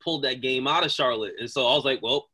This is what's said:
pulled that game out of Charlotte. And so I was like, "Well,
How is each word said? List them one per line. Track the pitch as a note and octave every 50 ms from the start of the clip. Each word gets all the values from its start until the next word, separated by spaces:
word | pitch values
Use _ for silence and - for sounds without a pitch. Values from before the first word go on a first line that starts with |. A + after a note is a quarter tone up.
| -
pulled | E3+ D#3+ C#3+ C#3
that | C3 B2+ B2+
game | A#2+ C3 C3 C3 C3
out | C#3 D#3 E3+ F3
of | D3
Charlotte. | - - C#3+ B2+ A#2+ A2 G#2+ G2 - -
And | A#2+ A#2+
so | - C#3 B2+
I | A#2+ C3+
was | D3+ B2+
like, | C#3 C3 - -
"Well, | A#2 C3+ C#3+ - _